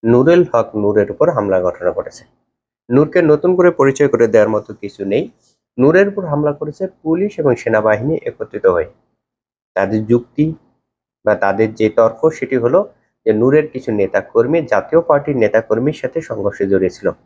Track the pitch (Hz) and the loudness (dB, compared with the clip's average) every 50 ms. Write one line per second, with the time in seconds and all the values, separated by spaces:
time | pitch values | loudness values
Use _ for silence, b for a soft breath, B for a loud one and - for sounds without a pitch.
0 | - 113 117 123 135 156 175 180 175 - - 117 110 - - 107 104 101 104 107 | 2 2 2 4 4 4 4 4 2 2 0 -2 -2 -2 -4 -2 -2 0 2 2
1 | 101 - 101 - 147 170 170 123 104 101 95 92 90 90 87 - 87 90 82 92 | 0 0 0 0 0 0 0 -2 -2 0 0 0 0 -2 -4 -2 -4 -4 -4 -4
2 | - - - - - _ _ _ _ _ _ _ _ _ _ _ _ _ 120 135 | -8 -10 -14 -20 -20 _ _ _ _ _ _ _ _ _ _ _ _ _ 0 2
3 | 151 156 - 180 175 156 151 147 - 175 185 180 175 180 165 - 139 135 135 - | 2 2 2 0 2 4 2 2 2 0 2 4 2 2 4 4 0 0 2 2
4 | 147 139 - 117 117 110 107 110 104 107 110 107 107 - 107 _ - 101 - - | 0 0 2 2 2 4 4 4 4 4 0 -4 -6 -8 -16 _ -14 -14 -12 -8
5 | 98 98 98 123 180 226 _ _ _ _ _ _ _ _ _ - 127 143 160 185 | -6 -2 -2 -2 -2 -4 _ _ _ _ _ _ _ _ _ 0 2 2 4 4
6 | 202 202 196 202 185 165 147 147 151 147 143 143 156 151 147 - 190 185 _ _ | 2 0 -2 -8 -8 -6 -4 -2 -2 -4 -4 -6 -10 -12 -8 -8 -10 -10 _ _
7 | _ 156 160 175 196 208 - - 156 143 127 - - 117 110 107 107 110 107 107 | _ -4 -2 -2 -2 -6 -4 -2 0 0 0 0 -2 -2 0 0 2 2 0 0
8 | 113 143 160 - - - - _ 110 - - 104 - 95 87 87 78 - _ _ | -2 -4 -4 -4 -6 -8 -10 _ -14 -10 -10 -2 0 0 0 0 -2 -6 _ _
9 | _ _ _ _ _ _ _ _ _ _ _ _ _ _ _ 92 98 98 107 110 | _ _ _ _ _ _ _ _ _ _ _ _ _ _ _ -4 -2 -2 -2 -4
10 | 107 107 120 120 120 _ _ - 151 160 160 - _ _ _ _ _ _ _ _ | 0 0 0 0 0 _ _ -4 -4 -4 -4 -10 _ _ _ _ _ _ _ _
11 | _ _ _ _ _ 104 107 104 - 98 98 104 110 110 107 - 110 107 - - | _ _ _ _ _ -2 0 0 0 -2 0 0 -2 -2 0 0 -2 0 2 2
12 | 113 113 113 - - 160 156 - 135 - 131 127 113 123 139 185 208 - _ _ | 2 2 0 0 -2 -2 -2 -2 -8 -4 -4 -2 0 2 0 0 0 -2 _ _
13 | _ _ _ _ _ 113 107 107 117 135 139 151 147 151 _ 131 - - 110 104 | _ _ _ _ _ -2 0 2 2 2 2 2 0 0 _ -10 -8 -6 -2 -2
14 | 98 92 - 101 98 - _ 113 113 127 156 170 156 - - 101 - - - 165 | -2 0 -2 -4 -4 0 _ 0 2 2 0 -2 0 0 -2 -2 -2 2 0 0
15 | 165 - 151 143 139 151 143 127 110 104 - 110 113 _ 110 110 123 147 151 - | 2 2 0 0 0 -2 -2 0 0 2 2 0 0 _ -2 -2 -2 -2 -4 -4
16 | - - - 165 160 - 117 104 98 101 - - 98 95 98 95 95 92 - - | -10 -8 -8 -8 -8 -8 -10 -6 -6 -6 -4 -4 -2 0 0 0 0 0 -4 -4
17 | - 92 - _ _ | -6 -6 -6 _ _